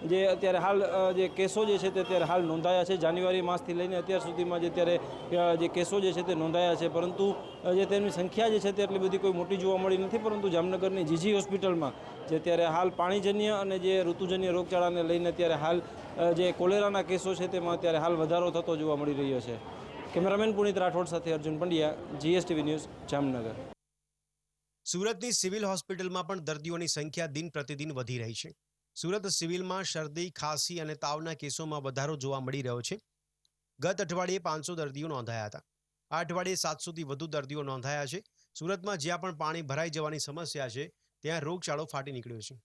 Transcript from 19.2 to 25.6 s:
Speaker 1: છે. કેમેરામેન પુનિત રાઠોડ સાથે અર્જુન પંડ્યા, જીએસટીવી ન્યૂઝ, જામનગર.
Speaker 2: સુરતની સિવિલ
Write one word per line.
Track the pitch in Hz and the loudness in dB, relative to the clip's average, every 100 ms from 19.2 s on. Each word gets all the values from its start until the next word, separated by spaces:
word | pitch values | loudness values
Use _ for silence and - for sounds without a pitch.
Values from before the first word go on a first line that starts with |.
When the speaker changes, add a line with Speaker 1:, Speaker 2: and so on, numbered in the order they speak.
| 139 127 | 0 0
Speaker 1:
છે. | 117 113 - - - - - | -2 -8 -10 -12 -12 -12 -4
કેમેરામેન | - 190 202 220 202 | 0 2 4 2 4
પુનિત | 208 190 | 2 4
રાઠોડ | 180 165 170 | 2 2 0
સાથે | 165 165 | -2 0
અર્જુન | 156 151 156 | -2 -2 -2
પંડ્યા, | 180 165 151 151 - 147 | 2 2 2 0 -8 -4
જીએસટીવી | 151 180 170 160 | 2 2 2 0
ન્યૂઝ, | 147 156 151 - - | 2 0 -4 -14 -4
જામનગર. | 143 139 127 113 110 - - _ _ _ _ _ _ _ _ _ _ - | 0 0 0 -4 -8 -12 -16 _ _ _ _ _ _ _ _ _ _ -8
Speaker 2:
સુરતની | 175 208 202 240 | -2 -2 -2 -2
સિવિલ | 214 185 208 | 0 0 -2